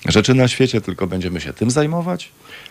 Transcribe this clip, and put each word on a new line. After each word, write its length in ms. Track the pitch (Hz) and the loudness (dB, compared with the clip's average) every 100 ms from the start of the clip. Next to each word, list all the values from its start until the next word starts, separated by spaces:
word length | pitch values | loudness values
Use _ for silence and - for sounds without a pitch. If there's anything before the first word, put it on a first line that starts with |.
| 87 | 0
rzeczy 280 | 95 104 | 2 4
na 140 | 131 127 | 4 4
świecie, 340 | - 131 113 | 2 0 0
tylko 260 | 95 90 92 | -4 -4 -4
będziemy 340 | 92 90 85 | -4 -4 -6
się 120 | - | -8
tym 180 | - 113 | -4 -2
zajmować?”. 580 | 135 151 170 170 175 - _ - - - | 0 0 -2 -4 -6 -10 _ -20 -20 -20